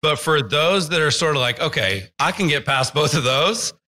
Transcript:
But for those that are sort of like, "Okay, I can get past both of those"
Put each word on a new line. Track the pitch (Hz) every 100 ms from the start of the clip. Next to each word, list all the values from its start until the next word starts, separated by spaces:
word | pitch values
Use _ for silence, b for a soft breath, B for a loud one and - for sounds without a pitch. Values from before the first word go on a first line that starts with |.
But | 156 147
for | - 156
those | 117 147 165 196 156
that | 170
are | 151
sort | - 160 143
of |
like, | 123 123
"Okay, | 160 - 98 98 95 _
I | 151
can | 185 180
get | 143
past | - 135 127
both | 147 120
of | 151
those" | 123 135 170 226 - -